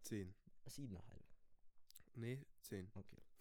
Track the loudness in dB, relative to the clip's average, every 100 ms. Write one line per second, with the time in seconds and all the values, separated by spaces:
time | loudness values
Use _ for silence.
0 | 4 4 4 -2 -10 -6 -2 0 2 2
1 | 0 -4 -6 -8 -10 -10 -8 -8 -8 -8
2 | -4 2 4 4 2 -8 2 2 4 0
3 | -2 -4 -8 -10